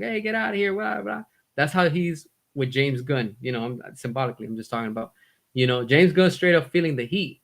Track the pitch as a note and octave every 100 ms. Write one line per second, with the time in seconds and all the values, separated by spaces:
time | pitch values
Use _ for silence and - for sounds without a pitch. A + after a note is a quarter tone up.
0 | A3 A3 G#3+ A3 A3 G3+ G3+ G3 G#3+ G#3+
1 | G#3 G#3+ A3 _ _ - C#3+ F#3 F3 D#3+
2 | F3 D#3 - _ _ C#3 C3 C3 C#3 B2+
3 | B2+ C#3 A2 A2 B2+ B2 A#2 B2 - -
4 | B2+ A#2 B2+ A#2 A2+ A2+ G#2+ A#2 A2+ A2
5 | A2 _ _ _ _ B2+ B2+ B2+ A#2+ C#3
6 | F3+ D#3 F#3 F3+ F3+ E3+ C#3+ F3 E3 C3+
7 | A#2+ F#3+ E3 -